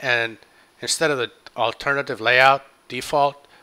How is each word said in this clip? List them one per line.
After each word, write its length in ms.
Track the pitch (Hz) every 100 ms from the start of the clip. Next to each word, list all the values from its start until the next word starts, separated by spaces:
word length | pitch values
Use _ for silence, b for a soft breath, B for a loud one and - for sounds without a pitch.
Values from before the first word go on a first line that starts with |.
and 380 | 135 120 113 107 b b b _
instead 300 | 120 - 160
of 80 | 135
the 120 | 113 _ - -
alternative 640 | 117 - 143 139 139 110
layout 420 | 110 127 135 139 - _ -
default, 580 | 123 - 147 143 - _ b